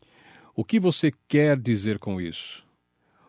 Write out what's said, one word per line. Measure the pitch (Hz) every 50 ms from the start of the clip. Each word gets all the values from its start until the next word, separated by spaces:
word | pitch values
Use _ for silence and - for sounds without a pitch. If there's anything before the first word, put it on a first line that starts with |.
| _ _ _ _ _ - - - - - _
O | - 110
que | - 226 220
você | 180 180 147 - 165 151 - _ _
quer | - - 147 151 151 143 131
dizer | 110 120 113 98 98 110 104 101
com | - 104 95 90
isso? | 87 82 80 - - - - - - _ _ _ _ _ _ _ _ _ _ _ _